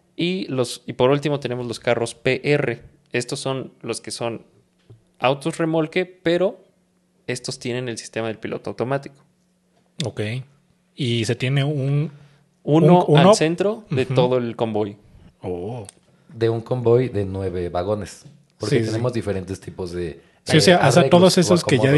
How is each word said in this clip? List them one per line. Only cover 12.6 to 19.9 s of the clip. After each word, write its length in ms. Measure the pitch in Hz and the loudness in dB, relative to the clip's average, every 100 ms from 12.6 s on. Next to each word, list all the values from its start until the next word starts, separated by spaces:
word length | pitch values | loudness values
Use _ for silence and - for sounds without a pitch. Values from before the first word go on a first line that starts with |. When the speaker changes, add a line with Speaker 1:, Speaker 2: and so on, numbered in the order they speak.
Speaker 1:
Uno 420 | - 156 160 175 | 0 4 6 6
Speaker 2:
un, 160 | 180 151 | 6 6
uno 100 | 185 | 8
Speaker 1:
al 60 | 214 | 6
centro 480 | 160 175 190 226 - | 2 0 -2 -4 -4
de 120 | 135 | -4
Speaker 2:
Ujú. 120 | 131 | 0
Speaker 1:
todo 240 | 127 123 127 | 2 2 2
el 180 | 120 110 | -2 -4
convoy. 400 | 113 107 104 101 _ - - _ | -4 -2 -4 -8 _ -20 -20 _
Speaker 2:
Oh. 460 | 98 87 98 123 98 _ _ _ _ | -10 -8 -8 -10 -14 _ _ _ _
Speaker 3:
De 160 | 117 113 | -2 0
un 100 | 117 | 0
convoy 480 | - 127 117 120 131 | -4 -2 4 4 2
de 160 | 101 | -2
nueve 440 | 95 98 95 90 87 | -4 -4 -4 -4 -4
vagones. 560 | 87 92 104 90 - - - _ _ | -4 -2 -4 -6 -16 -20 -20 _ _
Porque 200 | 107 127 | -2 0
Speaker 2:
Sí, 60 | |
sí. 60 | 110 | 0
Speaker 3:
tenemos 220 | 110 123 | -2 -2
diferentes 480 | 113 101 95 92 92 | -4 -4 -6 -6 -10
tipos 320 | - 87 90 | -12 -12 -8